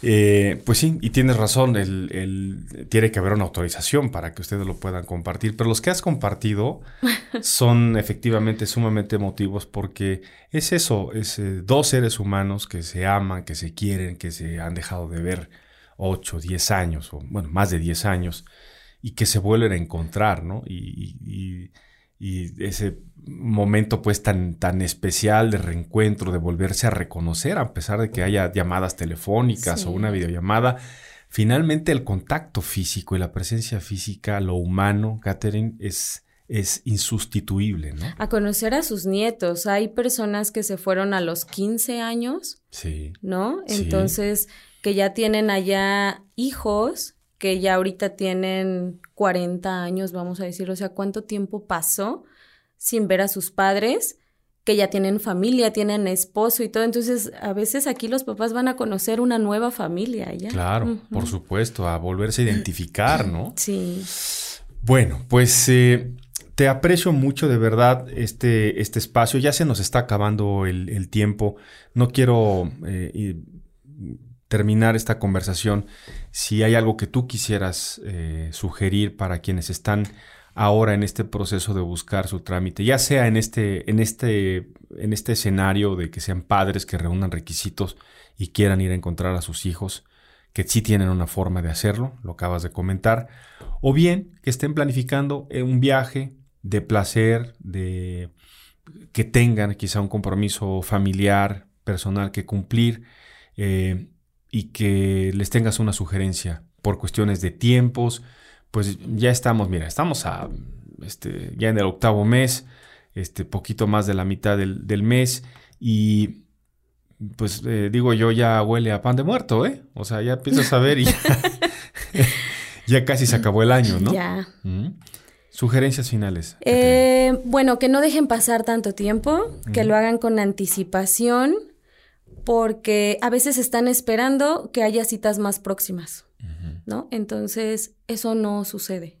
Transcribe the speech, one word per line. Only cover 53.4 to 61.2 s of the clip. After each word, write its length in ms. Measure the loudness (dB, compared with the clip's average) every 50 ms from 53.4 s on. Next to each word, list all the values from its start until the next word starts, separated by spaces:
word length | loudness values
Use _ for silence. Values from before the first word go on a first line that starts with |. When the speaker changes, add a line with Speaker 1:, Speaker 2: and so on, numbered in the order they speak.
| -6 -8
Speaker 2:
padres? 680 | _ 2 2 4 4 2 2 2 0 0 -2 -4 -8 _ _ _ _ _ _ _ _ _ _
Que 120 | 0 2
ya 120 | 4 2 2
tienen 320 | 2 0 0 2 0 0
familia, 520 | -2 -2 -2 0 2 2 4 4 2 2 2
tienen 340 | 0 -2 0 0 0 0
esposo 560 | 0 0 -2 -4 -4 _ 0 0 2 2 0 -2
y 60 | -2
todo. 160 | 0 0 0
Entonces, 480 | 2 0 0 0 0 -2 -2 -2 -6 -10 -10
a 120 | -6 -6 -4
veces 340 | -2 -2 -2 -2 -2 -2
aquí 220 | -2 -4 -4 -4 -4
los 160 | -4 -4 -4
papás 280 | -4 -4 -4 -2 -2 -2
van 160 | 0 0 0
a 80 | 0
conocer 440 | -2 -4 -4 -2 -4 -2 -2 0 2
una 180 | 2 2 2 2
nueva 320 | 0 0 0 0 0 -2
familia, 600 | -4 -4 -6 -6 -4 -4 -4 -4 -4 -6 -6 -8 -8
ya. 140 | -10 -10 -6
Speaker 1:
Claro, 360 | -4 -2 -2 0 0 0 0
Speaker 2:
Ujú. 140 | -2 -4 -6 -8 -8
Speaker 1:
por 160 | -6 -4